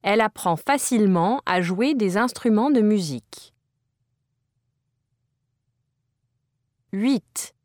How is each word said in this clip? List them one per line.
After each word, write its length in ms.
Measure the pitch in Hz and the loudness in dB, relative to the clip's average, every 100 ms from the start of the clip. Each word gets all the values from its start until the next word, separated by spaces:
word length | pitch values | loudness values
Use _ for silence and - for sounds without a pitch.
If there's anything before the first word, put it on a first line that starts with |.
Elle 180 | 196 214 | 0 0
apprend 360 | 214 - - 170 | 0 -2 -2 -2
facilement 840 | - 277 - 240 202 180 180 269 - | 0 -2 0 2 4 4 2 -2 -2
à 160 | 185 | -2
jouer 320 | 175 185 262 | -2 -2 0
des 240 | 285 202 190 | 0 0 0
instruments 540 | 240 - 240 214 269 | -2 -2 0 2 2
de 100 | 262 | 2
musique. 720 | 208 214 165 123 _ - - _ _ _ _ _ _ _ _ _ _ _ _ _ _ _ _ _ _ _ _ _ _ _ _ _ _ _ _ _ _ _ _ _ _ | 2 2 -2 -8 _ -20 -20 _ _ _ _ _ _ _ _ _ _ _ _ _ _ _ _ _ _ _ _ _ _ _ _ _ _ _ _ _ _ _ _ _ _
Huit. 640 | 190 240 247 _ - - _ | -4 -2 -2 _ -16 -16 _